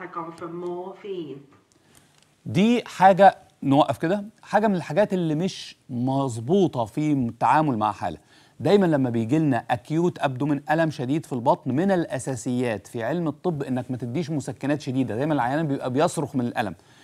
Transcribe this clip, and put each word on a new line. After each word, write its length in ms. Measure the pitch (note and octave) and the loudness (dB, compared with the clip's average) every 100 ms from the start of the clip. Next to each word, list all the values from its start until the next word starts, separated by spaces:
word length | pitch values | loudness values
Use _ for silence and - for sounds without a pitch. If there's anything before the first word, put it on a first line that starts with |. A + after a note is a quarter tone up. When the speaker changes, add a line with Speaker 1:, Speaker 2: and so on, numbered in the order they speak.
Speaker 1:
I'd 120 | F3 | -12
gone 200 | F3 E3 E3 | -10 -12 -12
from 120 | E3 F3 F3 | -12 -8 -8
morphine. 760 | F3 F#3+ F#3+ G#3 F3+ D3 C#3+ - _ _ _ _ _ _ _ _ _ - | -8 -10 -12 -10 -10 -10 -14 -18 _ _ _ _ _ _ _ _ _ -4
Speaker 2:
دي 380 | B2 A3 A#3+ - | 2 4 2 -2
حاجة، 520 | - F#3+ F#3 G3 - - _ | 4 6 8 8 6 -2 _
نوقف 340 | C#3+ C#3 - A#2+ | 2 4 4 0
كده، 280 | E3 G3+ G#3 - | -2 -2 -4 -16
حاجة 260 | - G#3 G#3+ | -2 2 2
من 80 | F#3 | 0
الحاجات 380 | C#3+ D3+ G#3 | 0 0 2
اللي 220 | F#3 E3 D3+ | 0 0 0
مش 420 | F#3 - - - - | -2 -4 -14 -18 -10
مظبوطة 960 | A#2+ B2+ C3+ C3+ A2+ A#2 G3 D#3+ C3 A2 | -4 0 0 -2 -4 0 2 4 0 -4
في 260 | D3+ D3+ | -2 0
التعامل 680 | C#3+ A#2 - A2+ D3 D#3 A2+ | 0 0 0 4 4 4 2
مع 140 | G#2+ | 0
حالة. 260 | G2+ F#2 D#2 _ _ _ - | -2 -6 -8 _ _ _ -4
دايمًا 260 | C3 G3+ F3+ | 2 4 4
لما 240 | D3 B2+ | 2 2
بيجي 300 | A#2 A2+ D#3 | 0 0 2
لنا 260 | D#3 A#2 - | 2 0 -2
أكيوت 480 | B2 - D#3 F3 - | -6 -2 -2 0 0
أبدومين، 440 | C#3+ B2+ D3 C#3 - | -4 -2 -2 -2 0
ألم 200 | D#3 D#3+ | 0 0
شديد 340 | C#3 B2 D#3 - | -2 -4 -4 -4
في 80 | |
البطن، 380 | B2+ B2+ E3+ C3 | -2 0 0 0
من 200 | B2+ G3 | 0 2
الأساسيات 960 | F#3 D#3 C3 C#3+ B2 C3+ B2 B2 G#2 - | 0 -2 -6 -6 -6 -4 -2 -2 -4 -6
في 160 | A#2+ | -6
علم 240 | A2+ F3 E3 | -4 -2 -4
الطب 360 | D3 F#3 D3 | -4 -4 -4
إنك 280 | C3 B2+ A#2+ | -4 -4 -4
ما 60 | A#2+ | -8
تديش 320 | A#2+ C#3 D#3 | -6 -4 -4
مسكنات 520 | D3+ C#3+ A2+ C#3 D3 | -6 -6 -6 -4 -4
شديدة. 340 | C#3+ C3 A#2 G#2+ | -2 -2 -2 -2
دايمًا 180 | D#3 | -2
العيان 340 | C#3+ A#2+ D3 D#3 | -2 -2 -2 -2
بيبقى 240 | C#3 C3 | -4 -2
بيصرخ 420 | B2+ E3+ - C#3+ C3 | 0 0 0 -4 -4
من 100 | A#2+ | -4
الألم، 300 | - G#2 E2 _ - | -4 -6 -8 _ -20